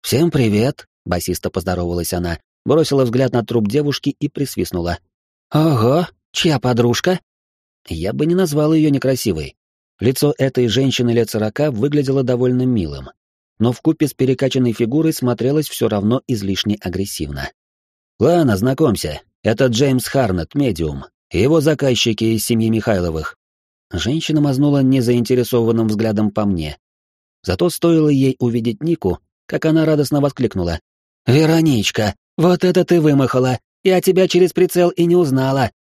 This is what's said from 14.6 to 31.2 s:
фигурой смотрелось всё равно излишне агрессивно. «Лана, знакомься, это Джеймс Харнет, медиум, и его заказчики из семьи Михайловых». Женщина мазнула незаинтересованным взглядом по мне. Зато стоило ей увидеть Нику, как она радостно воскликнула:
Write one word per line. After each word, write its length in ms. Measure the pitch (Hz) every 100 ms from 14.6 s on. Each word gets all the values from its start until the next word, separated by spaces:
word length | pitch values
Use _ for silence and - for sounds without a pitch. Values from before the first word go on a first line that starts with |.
| 123
фигурой 400 | 107 113 147 160
смотрелось 560 | 151 123 117 120 151 147
всё 200 | - 110
равно 320 | 104 104 131 -
излишне 500 | 117 98 95 107 104
агрессивно. 680 | 95 90 101 - 76 69 - _ _ _ _ _ _ _
«Лана, 380 | 120 175 143 98
знакомься, 640 | 123 135 156 98 85 73 _ _
это 240 | 104 110 131
Джеймс 400 | 113 143 127 -
Харнет, 480 | 139 117 90 80 143
медиум, 500 | 135 80 78 69 - _ _
и 80 | 82
его 220 | 120 160
заказчики 640 | 143 151 135 120 120 107
из 220 | 113 113 -
семьи 240 | 117 113
Михайловых». 680 | 110 113 98 87 80 76 - _ _ _ _ _
Женщина 500 | 87 110 156 - 156
мазнула 400 | 147 131 147 143
незаинтересованным 1040 | 131 135 120 120 117 127 117 120 113 113 113
взглядом 440 | 107 113 104 107
по 140 | 110 104
мне. 320 | 90 76 73 _ _ _ _ _ _
Зато 260 | - 90 175
стоило 400 | - 170 160 151
ей 260 | 139 135 127
увидеть 420 | 123 117 117 107
Нику, 380 | 156 165 92 87 _ _ -
как 200 | 151 160
она 200 | 160 156
радостно 340 | 151 135 147
воскликнула: 600 | 143 - 120 95 87 82 _ _ _ _